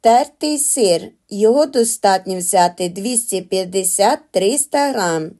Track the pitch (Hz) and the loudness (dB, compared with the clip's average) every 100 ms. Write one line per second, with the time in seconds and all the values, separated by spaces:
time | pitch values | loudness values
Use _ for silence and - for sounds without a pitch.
0 | 226 240 294 _ 302 294 - - 208 165 | 6 4 2 _ -6 -4 -2 0 2 0
1 | - _ _ 202 214 254 302 262 233 - | -2 _ _ 0 2 4 2 0 -2 0
2 | 202 190 185 190 180 190 175 175 180 180 | 0 0 -2 -6 0 2 2 2 -6 -6
3 | 202 247 - 190 185 190 185 190 185 - | -6 -6 -4 -6 -4 -6 -4 -4 -4 0
4 | 202 311 _ - 190 285 - 285 285 247 | 2 2 _ -2 0 -2 -2 -2 -2 -2
5 | 180 165 156 - | -2 -2 -6 -12